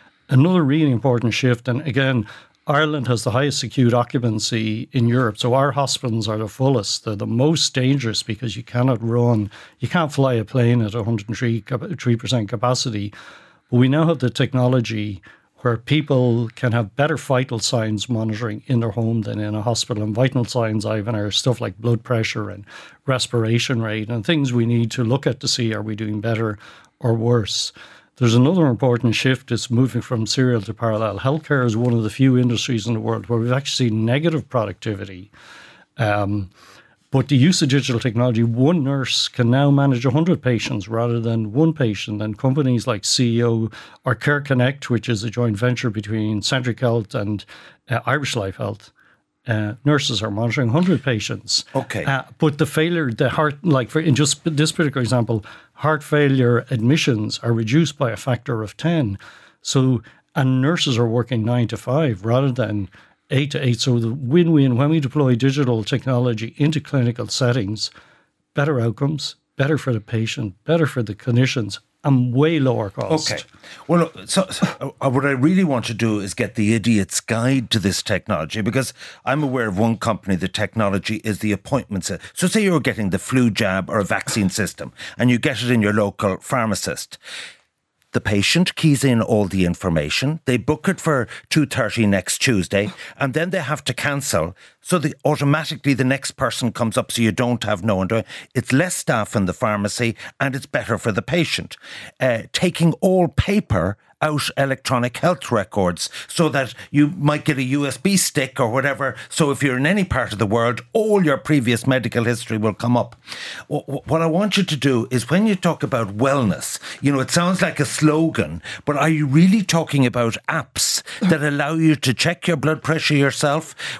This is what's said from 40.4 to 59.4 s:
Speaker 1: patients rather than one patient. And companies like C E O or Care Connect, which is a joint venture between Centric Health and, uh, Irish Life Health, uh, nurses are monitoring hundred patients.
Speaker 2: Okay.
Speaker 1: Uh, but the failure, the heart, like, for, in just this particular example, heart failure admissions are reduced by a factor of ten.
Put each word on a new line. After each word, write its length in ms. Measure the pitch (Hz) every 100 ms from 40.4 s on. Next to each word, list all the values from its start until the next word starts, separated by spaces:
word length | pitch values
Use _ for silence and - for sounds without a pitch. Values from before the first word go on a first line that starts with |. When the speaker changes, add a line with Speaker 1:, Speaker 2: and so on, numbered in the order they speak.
Speaker 1:
patients 460 | 127 117 - 120 101
rather 320 | 113 120 120
than 320 | 117 113 110
one 220 | 110 160
patient. 480 | 156 123 101 - 104
And 160 | 107 107
companies 500 | 135 135 135 120 117
like 160 | 107
C 360 | - - 120 117
E 40 |
O 260 | 120 113 110 - - - -
or 100 | 120
Care 240 | - 147
Connect, 500 | 139 131 123 - -
which 200 | 117 -
is 140 | 110
a 60 | 113
joint 280 | 123 120 101
venture 320 | 123 120 127
between 520 | 104 101 110 107 107
Centric 380 | - 135 123 110
Health 340 | 123 117 107
and, 300 | 120 104 104 - - - - -
uh, 100 | 117 -
Irish 320 | 143 139 120
Life 200 | 98 -
Health, 360 | 110 101 - _ _ _ _ _ -
uh, 280 | 110 107 -
nurses 400 | 139 147 143 113
are 80 | 110
monitoring 380 | 104 117 117 120
hundred 340 | 139 180 160
patients. 640 | - 113 - 110 - - - 135
Speaker 2:
Okay. 300 | 127 107 80
Speaker 1:
Uh, 180 | 135 - -
but 220 | 156 147
the 60 | 156
failure, 460 | - 160 175 143
the 180 | 107 131
heart, 280 | - 151 143
like, 280 | 180 135 117
for, 100 | 156
in 160 | 165 123
just 240 | 147 - 170
this 260 | 147 156
particular 300 | - 156 139
example, 420 | 117 127 110 113 - - -
heart 300 | - 147 156
failure 560 | - 151 143 135 120 120 -
admissions 720 | 123 117 156 - 110 107 -
are 120 | 117
reduced 460 | 117 110 143 156 -
by 140 | 127
a 60 | 104
factor 460 | - 120 - 117
of 140 | 107 -
ten. 420 | 156 170 113 98 - -